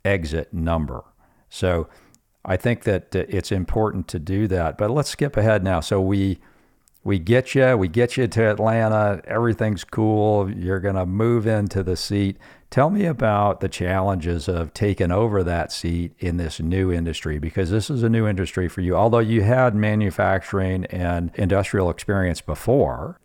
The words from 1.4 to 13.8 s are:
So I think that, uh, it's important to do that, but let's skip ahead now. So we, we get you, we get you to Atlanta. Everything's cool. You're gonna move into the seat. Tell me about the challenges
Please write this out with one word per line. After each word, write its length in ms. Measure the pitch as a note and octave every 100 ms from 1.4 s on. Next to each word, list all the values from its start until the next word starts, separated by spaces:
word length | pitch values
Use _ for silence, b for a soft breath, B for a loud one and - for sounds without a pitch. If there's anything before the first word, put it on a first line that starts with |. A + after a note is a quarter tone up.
| b
So 400 | - F#2 E2+ - b b b _ _
I 120 | - F#2
think 280 | A#2+ A#2
that, 300 | A2+ F#2 -
uh, 100 | F#2 -
it's 240 | G2 -
important 560 | G2 E2+ A2 G#2+ F#2+ -
to 100 | F2+
do 300 | D2+ G2 G#2+
that, 280 | F#2 D#2+ -
but 120 | G#2
let's 200 | C#3+ C#3
skip 260 | - C#3+ -
ahead 260 | A2 G#2+
now. 180 | F#2+ F2
So 200 | - G2+
we, 400 | F#2+ G2+ G2 F2 b b b b b _
we 140 | - G2
get 360 | E2 B2 B2+
you, 220 | C3+ C3 A#2+
we 120 | F2+
get 280 | A2+ A#2+ -
you 100 | A#2
to 220 | A2+ A2
Atlanta. 720 | G#2 A2 A2+ A2 G#2+ G#2 F#2+ -
Everything's 580 | A2 A#2 G#2+ A2 F#2+
cool. 640 | - - A2 G#2+ G#2+ G#2 F#2+
You're 300 | G2+ F2+ F#2+
gonna 260 | G2+ F#2+ F#2
move 400 | G2 A#2 A#2+ G#2+
into 360 | G#2+ G2+ G2
the 140 | F#2 F2
seat. 400 | - G2+ G2 - B B B
Tell 200 | C3+ D3+
me 140 | G#3 E3+
about 540 | A#2+ A2+ G#2 G#2 F#2
the 80 | F#2+
challenges 800 | -